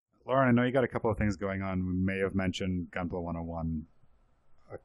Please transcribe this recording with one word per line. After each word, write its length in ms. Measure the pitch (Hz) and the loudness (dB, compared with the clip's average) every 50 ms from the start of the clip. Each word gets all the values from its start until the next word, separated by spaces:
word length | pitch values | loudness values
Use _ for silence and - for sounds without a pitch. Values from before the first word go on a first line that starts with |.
| _ _ _ _ - | _ _ _ _ -4
Lauren, 220 | 117 127 135 135 123 | 0 2 4 6 6
I 20 | |
know 120 | 117 120 123 | 6 6 4
you 80 | 127 | 4
got 120 | 123 139 123 | 2 2 2
a 40 | |
couple 220 | - - 120 - 113 | 2 0 0 0 0
of 80 | 98 | 0
things 200 | - 110 104 98 | 2 0 0 0
going 260 | 82 101 95 95 95 98 | -2 -2 -4 -2 -2 -2
on. 240 | 95 95 92 92 | -2 -2 -2 0
We 60 | 92 90 | 0 0
may 260 | 92 92 95 95 95 | 0 0 0 0 0
have 160 | 98 95 - | 0 0 0
mentioned 560 | 95 95 92 87 - 101 92 92 90 85 - | 0 0 0 -2 -2 -2 -2 -2 -2 -4 -6
Gunpla 280 | - 92 90 82 95 90 85 | -6 -6 -4 -4 -4 -6 -6
one 120 | 85 82 | -6 -6
oh 60 | 82 82 | -6 -6
one 440 | 82 85 82 82 82 82 78 78 - _ - - - - _ _ _ _ _ _ - - - - - | -6 -6 -4 -4 -4 -4 -4 -6 -10 _ -20 -20 -20 -20 _ _ _ _ _ _ -20 -20 -20 -20 -18
a 60 | - - | -18 -18